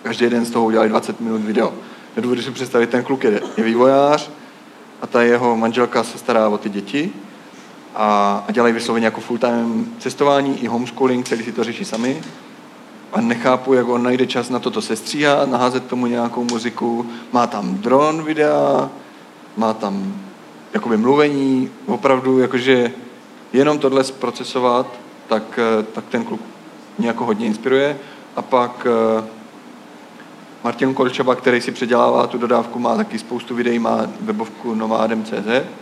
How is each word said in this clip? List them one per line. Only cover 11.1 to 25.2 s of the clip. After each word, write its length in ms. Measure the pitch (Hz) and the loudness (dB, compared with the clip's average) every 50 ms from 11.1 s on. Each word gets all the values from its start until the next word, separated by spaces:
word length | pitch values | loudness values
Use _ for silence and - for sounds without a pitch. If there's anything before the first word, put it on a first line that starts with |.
| 127 123 123 - | 2 0 0 -2
celý 160 | 131 117 110 | -4 -4 -4
si 80 | 117 | -6
to 120 | 107 123 117 | -4 -2 -2
řeší 220 | 113 113 - - | -2 -4 -8 -8
sami. 360 | - - 110 117 127 135 165 - - - - - - - - - - - - - - - - - - - | -6 -4 -4 -2 -2 -4 -4 -8 -14 -16 -18 -20 -20 -20 -20 -20 -20 -20 -20 -20 -20 -20 -20 -18 -6 -4
A 80 | - | -2
nechápu, 520 | 117 117 120 117 - 131 127 123 - 135 135 | 0 0 -2 0 2 0 0 0 2 2 2
jak 140 | 127 120 120 | 2 4 2
on 160 | 123 120 120 | 0 0 2
najde 240 | 123 127 127 131 - | 0 2 2 0 0
čas 220 | - 131 120 120 | 0 -4 -4 -2
na 100 | 127 120 | -4 -4
toto 220 | 117 131 107 113 | -4 -2 -4 -4
sestříhat, 680 | 104 - 113 107 - - - 151 147 147 143 147 143 135 | -4 -4 -6 -6 -6 -8 -4 0 2 2 4 4 2 0
naházet 360 | 127 120 123 123 127 127 123 | 0 2 0 2 0 -2 -4
tomu 220 | - - 127 123 120 | -4 -4 -2 -2 0
nějakou 360 | 120 120 120 117 117 123 120 | 0 0 -2 -2 -2 -4 -4
muziku. 640 | 120 120 113 113 120 110 - 113 120 117 117 120 117 - - - - | -2 -2 -2 -4 -4 -6 -4 -4 -2 -2 -2 -4 -6 -10 -14 -14 -2
Má 160 | - 123 120 113 | 0 2 2 2
tam 280 | 117 104 104 - - | 0 -4 -4 -4 -4
dron 480 | 98 104 120 127 135 147 156 156 160 160 | -4 0 4 4 4 4 4 0 -2 -4
videa, 680 | 156 156 151 151 151 147 147 143 143 139 147 139 139 139 - - - - - - - - - - - - 107 | -4 0 2 2 2 4 2 2 2 2 0 0 -4 -8 -16 -20 -20 -20 -20 -20 -20 -20 -20 -20 -14 -6 -2
má 160 | 113 110 110 | 0 0 0
tam 400 | 107 - 101 98 98 98 95 101 101 95 - - - - - - - - - - | -2 -4 -4 -4 -4 -6 -6 -8 -10 -12 -16 -18 -20 -20 -20 -20 -20 -20 -6 -6
jakoby 240 | 208 - 117 113 107 | -6 -2 0 0 2
mluvení, 720 | 110 123 139 147 151 147 143 139 139 135 131 131 127 - - - - | 4 4 4 4 4 2 2 0 2 2 2 2 0 -2 -6 -12 -6
opravdu 540 | - 127 120 - 139 135 127 127 131 131 131 | -4 -4 0 2 2 2 4 4 4 4 4
jakože 520 | 127 120 131 123 120 135 131 123 120 117 - - - - - - - - - - - - - | 4 4 2 0 4 4 4 4 4 0 -2 -8 -16 -18 -18 -20 -20 -20 -20 -20 -16 -2 2
jenom 260 | 123 139 151 151 143 | 4 4 4 2 2
tohle 240 | - 135 131 135 131 | 2 2 2 2 0
zprocesovat, 840 | 135 - - - 120 113 - 127 - - 131 123 123 120 123 131 - - - - - - - | 0 -4 -6 -6 -6 -4 -6 -10 -4 -2 0 2 4 2 2 0 -2 -8 -16 -18 -20 -20 -20